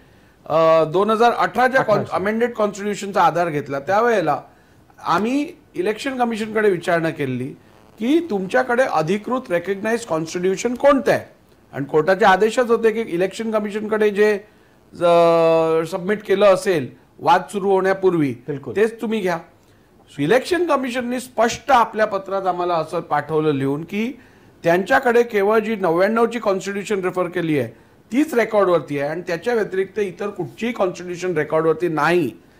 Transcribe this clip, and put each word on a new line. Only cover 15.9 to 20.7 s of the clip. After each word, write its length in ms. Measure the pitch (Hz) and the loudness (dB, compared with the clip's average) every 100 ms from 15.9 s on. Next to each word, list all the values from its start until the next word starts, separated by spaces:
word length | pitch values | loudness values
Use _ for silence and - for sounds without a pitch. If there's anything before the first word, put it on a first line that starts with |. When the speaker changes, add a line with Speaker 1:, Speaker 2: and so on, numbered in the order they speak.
| 185 180 208 | -4 -4 -4
Speaker 1:
केलं 220 | - 196 208 | 0 4 6
असेल 440 | 185 202 165 123 - _ - | 6 2 0 -2 -10 _ -4
वाद 220 | 131 185 185 | 2 2 0
सुरू 200 | 202 196 | -4 0
होण्यापूर्वी, 640 | 190 190 190 190 170 139 117 - | 2 2 2 2 2 0 -2 -8
Speaker 2:
बिलकुल. 280 | 139 127 185 | -10 -6 0
Speaker 1:
तेच 260 | 220 226 | 0 -2
तुम्ही 180 | 226 220 | -4 -2
घ्या. 200 | 185 170 - _ _ _ _ _ _ - | -2 -4 -8 _ _ _ _ _ _ -4
इलेक्शन 480 | 147 247 - 339 | 2 2 2 0
कमिशननी 520 | 339 | 0